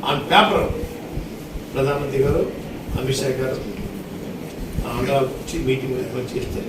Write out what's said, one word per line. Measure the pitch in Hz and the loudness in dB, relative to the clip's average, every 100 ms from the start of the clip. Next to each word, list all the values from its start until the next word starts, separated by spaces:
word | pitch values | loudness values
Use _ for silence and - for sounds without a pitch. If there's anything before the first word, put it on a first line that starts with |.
| - | 0
on | 147 - | 0 6
paper | 202 202 - - - - - - - - - - - - | 6 8 4 2 -2 -4 -6 -6 -6 -6 -10 -8 -8 -4
ప్రధానమంత్రి | 131 135 143 143 135 | 2 2 2 0 2
గారు, | 135 - - - - - - - | 4 4 2 -2 -8 -8 -4 -2
అమిత్ | 131 131 | 0 2
షా | 135 | 2
గారు, | 123 131 - - - - - - - - - - - - - - | 0 0 -2 -4 -6 -6 -6 -10 -8 -8 -8 -8 -8 -4 -2 -2
ఆంధ్ర | 120 131 | 0 2
వచ్చి | 139 131 - - - | 4 2 0 -4 -2
మీటింగ్ | 131 131 131 127 | 2 2 0 -2
ఏర్పాటు | - 127 123 123 | -2 -4 -4 -4
చేస్తే | - 98 | -2 -4